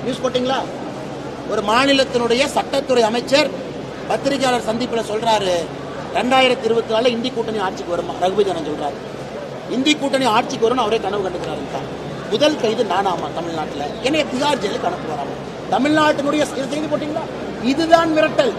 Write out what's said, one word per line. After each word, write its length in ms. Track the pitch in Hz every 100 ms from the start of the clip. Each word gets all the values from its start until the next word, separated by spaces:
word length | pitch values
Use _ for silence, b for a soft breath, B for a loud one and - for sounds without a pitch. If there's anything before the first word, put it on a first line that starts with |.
நியூஸ் 200 | 226 247
போட்டீங்களா? 340 | 254 240 254 262 143 - - - - - - - -
ஒரு 120 | 214
மாநிலத்தினுடைய 840 | 214 226 277 277 262 240 233 233 285 -
சட்டத்துறை 440 | - 277 269 247
அமைச்சர் 500 | 220 240 240 277 294 - - - - - -
பத்திரிகையாளர் 600 | 370 277 277 262 247 226
சந்திப்புல 340 | 226 247 233 214
சொல்றாரு, 420 | 214 226 214 196 175 151 - - - - 165
"ரெண்டாயிரத்தி 480 | 233 262 262 247
இருபத்தி 300 | 220 226 220
நாலுல 140 | 220 254
இந்தி 220 | 233 233
கூட்டணி 280 | 233 220 220
ஆட்சிக்கு 320 | 190 - 170
வருமா?" 240 | 175 175 165
ரகுபதி 280 | 180 190 196
அண்ணன் 160 | 165 156
சொல்றாரு. 320 | 147 147 139 - - - - - - -
இந்தி 260 | 226 269 294
கூட்டணி 300 | 277 262 262
ஆட்சிக்கு 440 | 214 - 254 226
வரும்னு 160 | 254 220
அவரே 140 | 220
கனவு 300 | 196 208 190
கண்டுக்கிறாருங்க. 500 | 175 160 151 139 135 139 - - - -
முதல் 280 | 214 294 294
கைது 220 | 226 220
நானாமா 440 | 226 180 196 170 160 135
தமிழ்நாட்டுல, 500 | 170 165 151 143 147 -
என்னைய 240 | 247 311 285
திகார் 360 | 247 285 269
ஜெயிலுக்கு 260 | 196 233 208
அனுப்புவாராமா? 460 | - 147 147 139 - - - -
தமிழ்நாட்டினுடைய, 600 | 196 277 311 302 302 277
இது 340 | 302 285 - 269
செய்தி 180 | 285 302
போட்டீங்களா? 360 | 294 302 320 311 - - -
இதுதான் 540 | 226 277 320 330 330 311
மிரட்டல். 360 | 311 320 269